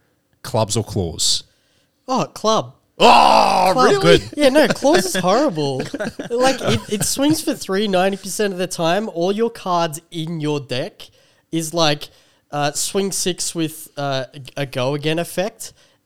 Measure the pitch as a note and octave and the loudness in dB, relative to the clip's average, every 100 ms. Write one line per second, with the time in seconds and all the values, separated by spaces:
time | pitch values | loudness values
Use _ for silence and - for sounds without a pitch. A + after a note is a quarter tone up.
0 | _ _ _ _ - A2+ G2+ A#2 - G#2+ | _ _ _ _ -4 -2 0 -2 -2 -4
1 | E2+ E2 - - - _ _ _ _ _ | -4 -2 -2 -2 -6 _ _ _ _ _
2 | - B3 D3 - G#3+ G#3+ B2 - _ - | -4 -2 -4 -2 0 2 -2 -10 _ 4
3 | A#3 A#3+ - A3 - - F#3 B3+ - - | 6 8 8 6 4 2 2 4 4 4
4 | E3+ - - D4+ C#4 C#4+ A#3 - C4+ F4+ | 6 4 2 0 4 4 4 2 2 2
5 | F#4 F#3+ F3+ A3+ D4 D#3 C#3+ C3 D3+ D4 | 2 -2 2 2 2 0 -4 -4 -6 -8
6 | - - F3+ A#3+ C4 B3+ - A3 - G#3 | -10 -10 -6 0 0 0 -2 -2 -2 -4
7 | - - C#4+ D#4 - A#3 - F#3+ G#3+ F3+ | -2 0 0 0 -2 -6 -4 -2 0 2
8 | F#3+ G3 F#3+ F#3+ G3+ F#3 F3+ - E3 F#3+ | 2 -2 -6 -4 -2 -2 -6 -2 0 0
9 | A3 E3 F3+ G3+ A#3 A3+ F#3+ F3 E3+ D3+ | -2 -2 -2 0 -2 -4 -2 0 -2 -6
10 | - E3+ D#3+ E3 D3 D3 B2+ B2 F#3+ - | -12 -10 -6 -4 -4 -4 -4 -6 -6 -12
11 | - _ _ _ _ E3 D#3+ E3+ D#3 D3 | -20 _ _ _ _ -6 -4 0 2 0
12 | - _ _ _ _ D3 D3 C#3+ - G3+ | -6 _ _ _ _ -4 -4 -2 -4 -2
13 | G3 - F#3+ F3 - F3 D#3 - - - | -2 -2 -4 -4 -6 -4 -6 -8 -14 -8
14 | C#3 C3+ B2+ D3+ B2 - C3+ C3 B2+ D3 | -4 -4 -6 -14 -12 -8 -6 -4 -2 -2
15 | D3+ D#3+ E3+ - G#3 - - - _ _ | -2 -2 -4 -4 -6 -8 -18 -20 _ _